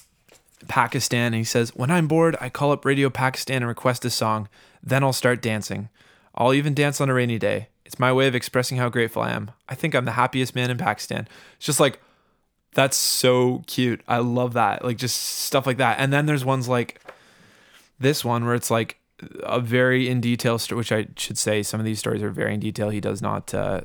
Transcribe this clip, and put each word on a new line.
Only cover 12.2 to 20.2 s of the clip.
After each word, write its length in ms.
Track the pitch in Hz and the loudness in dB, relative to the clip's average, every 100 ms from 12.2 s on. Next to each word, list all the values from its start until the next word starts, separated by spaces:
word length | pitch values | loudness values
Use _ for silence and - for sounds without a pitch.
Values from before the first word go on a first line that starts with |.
| _ _ _ _ _ | _ _ _ _ _
that's 220 | - 135 - | 2 2 2
so 680 | - - 127 127 127 127 - | 0 2 4 4 2 0 -4
cute. 340 | - 123 110 - | -2 0 -2 -2
I 100 | 120 | 0
love 340 | 123 123 123 | 0 0 0
that. 320 | 117 104 - 123 | 0 0 0 -4
Like, 120 | 113 | -4
just 200 | 123 - | -4 -4
stuff 500 | - - - 139 135 | -6 -6 -2 0 0
like 100 | 123 | 2
that. 220 | 120 110 | 2 2
And 140 | 135 | 2
then 120 | 139 151 | 2 2
there's 200 | 147 127 | 0 0
ones 220 | 131 123 | 0 0
like 320 | 127 117 - - - _ _ _ _ _ - _ - | 0 -2 -10 -20 -20 _ _ _ _ _ -20 _ -2
this 240 | 131 147 | 0 2
one 220 | 120 117 120 | 0 0 0
where 100 | 120 | 0
it's, 160 | - | 2
like, 260 | 117 113 - _ _ - - | 0 0 -8 _ _ -18 -10
a 160 | - 123 | -2 -2
very 500 | 117 123 127 127 127 | 2 2 4 4 2
in 100 | 127 | 0